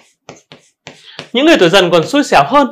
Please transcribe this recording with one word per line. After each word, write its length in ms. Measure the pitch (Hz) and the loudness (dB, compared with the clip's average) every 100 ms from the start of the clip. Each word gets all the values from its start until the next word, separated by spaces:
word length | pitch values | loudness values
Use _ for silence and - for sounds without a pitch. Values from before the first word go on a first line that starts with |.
| _ _ - - _ - _ _ - - - - - | _ _ -20 -20 _ -20 _ _ -20 -20 -20 -20 -10
Những 140 | 233 311 | -4 0
người 100 | 302 | 2
tuổi 100 | 175 | 2
Dần 220 | 196 175 | 2 2
còn 160 | 170 156 | 0 -2
xui 160 | 285 | -4
xẻo 200 | - 165 - | 0 0 2
hơn 200 | 285 254 | 0 -2